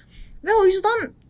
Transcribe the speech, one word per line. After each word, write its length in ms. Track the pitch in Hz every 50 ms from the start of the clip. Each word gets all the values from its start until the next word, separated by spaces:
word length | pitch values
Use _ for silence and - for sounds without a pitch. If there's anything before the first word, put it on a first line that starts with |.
| - _ - - - - - - -
Ve 80 | 330 427 453
o 40 | 392
yüzden 480 | 370 381 381 - 415 466 466 359 254 - _ _